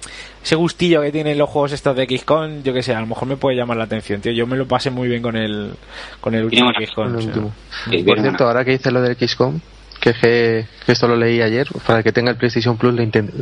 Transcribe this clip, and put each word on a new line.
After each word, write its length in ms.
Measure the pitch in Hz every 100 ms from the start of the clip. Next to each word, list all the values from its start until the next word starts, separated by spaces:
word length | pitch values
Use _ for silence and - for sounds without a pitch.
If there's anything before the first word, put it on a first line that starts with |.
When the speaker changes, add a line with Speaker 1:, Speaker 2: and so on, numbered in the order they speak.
| - - - -
Speaker 1:
ese 120 | - 160
gustillo 460 | 170 - 175 160
que 100 | 147
tienen 260 | 151 151 147
los 100 | 143
juegos 240 | 147 143
estos 220 | 143 143 127
de 80 |
X-Con, 600 | 127 127 - 156 156 151
yo 100 | 135
qué 80 | 127
sé, 140 | 123 110
a 40 |
lo 40 | 110
mejor 220 | - 131
me 100 | 135
puede 180 | 139 127
llamar 200 | 120 117
la 60 |
atención, 380 | 110 110 - 101
tío. 100 | 117
Yo 160 | 117 120
me 100 | 131
lo 100 | 127
pasé 220 | 127 143
muy 180 | 123 123
bien 140 | 120
con 140 | 117 113
el, 380 | 107 104 101 90 - - - -
con 140 | -
el 120 | 113 113
último 260 | 117 123
Speaker 2:
Tiene 0 |
buena 120 | 117
Speaker 1:
X-Con, 220 | 110 - 110
Speaker 2:
pinta. 100 | 117
Speaker 1:
o 40 |
sea. 100 | 110
Speaker 3:
El 60 | 110
último. 160 | 107 - -
Speaker 2:
Sí, 280 | - 117 90
Speaker 3:
Por 80 | 92
Speaker 2:
tiene 160 | 107
Speaker 3:
cierto, 220 | 135 135 123
Speaker 2:
buena 40 |
Speaker 3:
ahora 140 | 120 127
que 60 |
dices 200 | 131 135
lo 80 | 123
del 100 | 123
X 240 | 120 120 -
com, 240 | 131 160 - - - -
que, 140 | 120
que, 520 | 113 117 120 117 113 110 -
que 80 | -
esto 160 | 117 120
lo 80 | 117
leí 260 | 117 117
ayer, 240 | 113 117 143 - -
para 140 | 113
el 40 |
que 80 | 110
tenga 200 | 120 120
el 60 | 120
PlayStation 380 | 123 117 117 113
Plus 160 | 123 120
le 80 |
inten-, 280 | 113 113 104 -